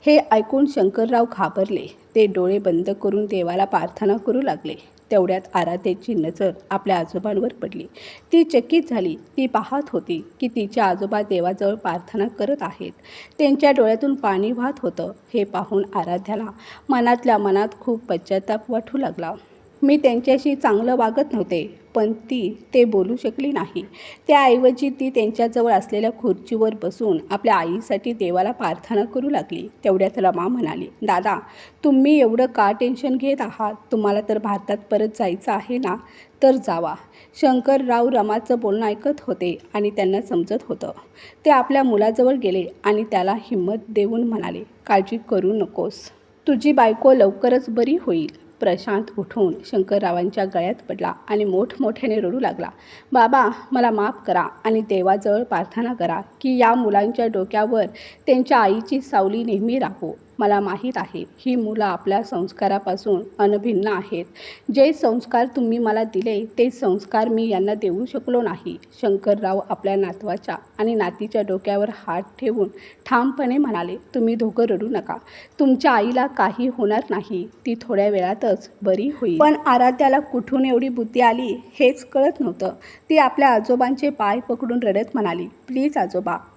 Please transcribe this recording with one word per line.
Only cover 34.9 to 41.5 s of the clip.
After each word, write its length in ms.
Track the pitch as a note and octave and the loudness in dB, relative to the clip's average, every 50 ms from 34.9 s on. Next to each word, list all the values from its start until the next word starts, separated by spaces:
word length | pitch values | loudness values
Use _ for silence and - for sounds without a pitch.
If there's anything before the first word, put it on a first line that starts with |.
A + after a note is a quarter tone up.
परत 180 | A3 G#3 A3 A3 G#3+ - | 0 0 0 0 -2 -2
जायचं 340 | A3+ F#3+ F3 G3 - - G#3+ | -2 -2 -2 -4 -4 -4 -4
आहे 260 | G3+ G#3+ - B3 B3 | -4 -4 -4 -6 -4
ना, 180 | C4 - F#3 B3 - - - - - _ _ _ - | -2 -4 -6 -6 -8 -18 -20 -20 -20 _ _ _ 4
तर 140 | C4+ C4 | 4 4
जावा." 380 | C4 F#3+ - F3 E3 E3+ D#3 D#3+ - - - _ - - _ _ - | 4 0 -4 -4 -2 -2 -4 -6 -8 -12 -20 _ -20 -20 _ _ 2
शंकरराव 680 | - C4+ C4 B3+ A#3+ - C4+ C4+ C4+ B3 A#3+ A#3 A#3+ B3+ | 2 4 4 4 2 2 2 2 2 2 2 2 2 2
रमाचं 500 | C4 A#3 G#3 G#3+ G#3+ A#3 A#3 - B3 A#3 | 2 2 0 0 -2 -4 0 -2 -2 0
बोलणं 280 | A#3 G#3 G3 A3 A3+ | 0 -2 -2 0 0
ऐकत 340 | G#3+ G#3 G#3 - C#4+ D4 D4 | -2 -4 -2 -2 -4 -4 -2
होते 380 | - - F#3+ - F3+ F3+ E3 - - - - | -4 -8 -6 -4 -4 -6 -6 -6 -12 -8 -4
आणि 160 | G#3 G#3 G#3 | -2 -2 -2
त्यांना 300 | G#3 G#3+ G3 F#3 F#3+ G3 | 0 0 0 2 0 0
समजत 420 | A#3 - - F3 E3+ - G#3 C4 - | -2 -2 -2 -2 -2 -2 -4 -6 -4
होतं. 300 | - - - - - - - - _ _ - - - - _ _ | -6 -10 -8 -8 -10 -10 -14 -18 _ _ -20 -20 -20 -20 _ _
ते 60 | D#4 | 4